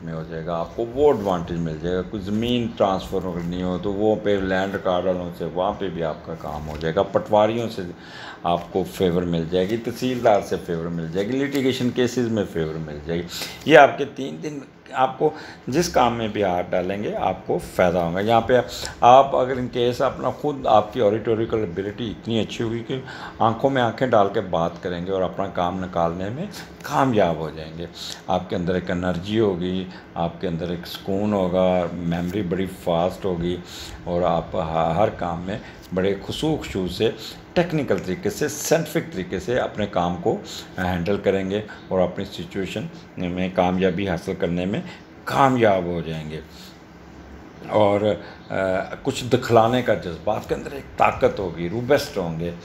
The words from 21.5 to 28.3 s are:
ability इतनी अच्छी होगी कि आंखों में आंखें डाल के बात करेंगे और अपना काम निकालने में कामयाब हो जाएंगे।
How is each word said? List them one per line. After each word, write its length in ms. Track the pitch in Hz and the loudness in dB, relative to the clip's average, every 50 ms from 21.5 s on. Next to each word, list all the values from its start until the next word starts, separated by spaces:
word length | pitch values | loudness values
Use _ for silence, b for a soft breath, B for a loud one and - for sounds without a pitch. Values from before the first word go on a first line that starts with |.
| - | 0
ability 560 | 110 107 90 85 92 98 104 104 - 123 104 | 0 -2 -2 -2 -4 -4 -4 -4 -6 -6 -6
इतनी 300 | 87 - - 101 117 110 | -6 -6 -4 0 0 2
अच्छी 240 | 98 - - - 123 | 0 0 -2 -2 -2
होगी 160 | 110 113 120 | -2 -2 -4
कि 240 | 113 - 139 131 127 B B B B B B B 107 | -4 -6 -6 -6 -8 B B B B B B B 2
आंखों 280 | 113 110 - - 135 | 4 4 4 2 2
में 120 | 135 131 120 | 4 4 2
आंखें 280 | 113 110 - 131 127 | 2 2 0 2 4
डाल 180 | 123 107 98 98 | 6 6 4 4
के 120 | - 113 | 2 -2
बात 400 | 101 90 87 82 82 85 - - - | -2 0 0 0 0 0 -2 -4 -6
करेंगे 300 | 92 87 85 87 95 95 | -4 -4 -4 -4 -2 0
और 100 | 95 92 | 0 0
अपना 260 | 87 - - 98 95 | 0 -2 -4 -6 -4
काम 320 | 85 92 87 87 92 92 | -2 -2 0 0 -2 -4
निकालने 500 | 92 90 - 87 85 82 85 92 92 104 | -6 -4 0 0 0 0 0 -2 -4 -6
में 180 | 120 147 196 202 170 B B B B - - | -6 -6 -8 -8 -10 B B B B -14 -10
कामयाब 520 | - 147 147 139 135 117 104 95 85 82 78 | -2 0 2 2 4 4 4 4 4 2 0
हो 120 | 80 78 | -4 -6
जाएंगे। 380 | 76 80 78 78 80 82 85 85 - B B B B B B - | -8 -8 -12 -12 -10 -10 -10 -12 -12 B B B B B B -2